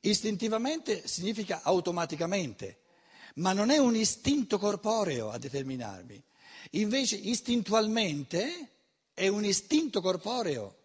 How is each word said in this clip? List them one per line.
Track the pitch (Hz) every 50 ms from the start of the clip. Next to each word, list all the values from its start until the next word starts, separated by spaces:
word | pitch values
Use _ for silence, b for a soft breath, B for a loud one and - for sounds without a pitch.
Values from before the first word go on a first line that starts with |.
Istintivamente | - 196 214 208 - 214 214 175 226 220 214 220 233 269 311 320 311 - 214 175 -
significa | - - - 175 202 226 214 208 180 185 156 -
automaticamente, | - 185 185 170 180 175 175 170 156 170 147 165 170 190 202 175 131 101 - - 95 90 _ _ B B B B B B B B B B
ma | - 170 185 190
non | 202 214 233
è | 294 311
un | 277 247 233
istinto | 220 220 208 - - - 269 285 294 240 - 220 196
corporeo | 196 208 208 - - 214 226 226 208 175 143 123 110 107
a | 107 120
determinarmi. | - 139 120 139 135 135 135 127 120 107 95 92 90 82 101 - - B B B B B B B B B B
Invece | - 214 208 226 269 269 226 220
istintualmente | 196 - 190 240 - - - 240 240 196 - 208 226 214 214 220 233 220 180 147 143 139 - - 170 208 285 349 349 302 - _ _ _ _ _ _ _ _ _
è | - 185 190
un | 202 208 214
istinto | 202 196 - - - - 302 330 277 - 202
corporeo | 175 185 185 175 - 202 240 254 226 175 143 120 104 98 - _ _